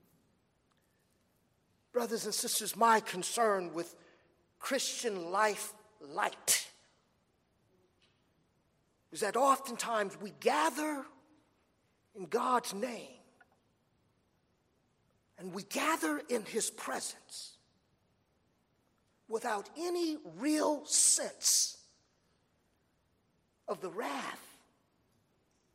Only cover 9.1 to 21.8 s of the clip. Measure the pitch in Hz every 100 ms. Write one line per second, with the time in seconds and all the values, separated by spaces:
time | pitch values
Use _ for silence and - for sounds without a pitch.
9.1 | 156 202 226 277 262 254 233 226 226 196
10.1 | - 202 147 226 294 320 247 302 285 -
11.1 | - _ _ _ _ _ _ _ _ _
12.1 | 202 175 233 254 240 - 196 247 214 -
13.1 | - - _ _ _ _ _ _ _ _
14.1 | _ _ _ _ _ _ _ _ _ _
15.1 | _ _ - 185 185 - 262 294 320 320
16.1 | 294 - 240 196 214 - - - - -
17.1 | - - - - - _ _ _ _ _
18.1 | _ _ _ _ _ _ _ _ _ _
19.1 | _ - 220 240 208 202 285 349 349 330
20.1 | 302 175 160 285 302 294 294 294 - -
21.1 | - 233 - - - - -